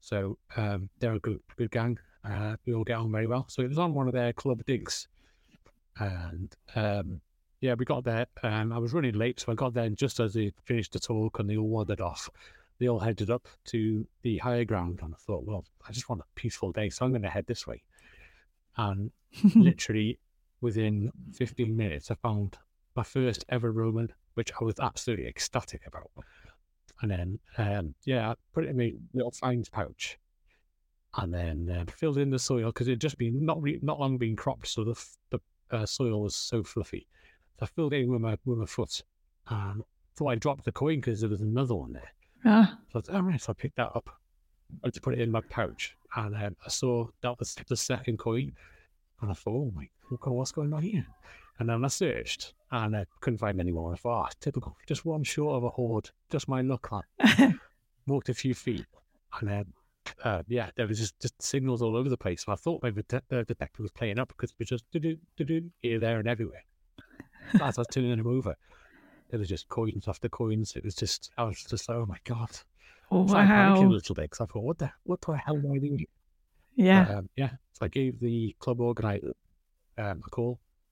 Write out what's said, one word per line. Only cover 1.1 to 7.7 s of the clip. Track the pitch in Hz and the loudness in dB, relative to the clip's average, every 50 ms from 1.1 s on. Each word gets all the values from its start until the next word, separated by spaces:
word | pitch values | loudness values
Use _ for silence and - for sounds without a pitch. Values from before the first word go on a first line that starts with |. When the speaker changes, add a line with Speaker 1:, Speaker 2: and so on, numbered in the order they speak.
| 110 | 0
Speaker 1:
a | 101 | 0
good, | - 113 98 - - - - | -2 -2 -4 -4 -8 -10 -6
good | - 120 107 | -4 -4 -2
gang. | - 117 113 123 117 - - _ _ _ - | 0 0 0 0 -2 -4 -8 _ _ _ -8
Uh, | 104 101 101 104 107 110 - - | -6 -4 -4 -4 -4 -4 -4 -4
we | 123 117 | -2 -2
all | 113 107 | 0 0
get | 123 117 | -2 -2
on | 113 113 110 107 | -2 -2 -2 0
very | 107 113 | 0 0
well. | 110 120 131 135 | 0 0 -2 -4
So | - - - | -4 -4 -2
it | 127 127 | -2 0
was | 147 165 | 0 0
on | 175 170 143 | 0 0 0
one | 139 131 | 0 0
of | 127 123 | 0 2
their | 123 120 120 117 | 2 0 0 -2
club | - - 139 123 120 - | -2 -2 -2 -2 0 0
digs. | - 131 101 - - - - - - _ _ _ _ _ _ _ _ - _ _ - _ _ _ _ _ | -2 -2 -2 -2 -4 -8 -8 -10 -12 _ _ _ _ _ _ _ _ -20 _ _ -20 _ _ _ _ _
And, | - 107 98 92 87 87 82 85 87 98 - - - _ - - | -6 -4 -4 -4 -6 -8 -8 -8 -8 -10 -10 -12 -18 _ -6 -2
um, | 113 107 104 101 101 85 - 87 78 - _ _ _ _ _ _ _ | -2 0 0 0 -2 -2 -4 -8 -10 -12 _ _ _ _ _ _ _
yeah, | 131 127 | 0 0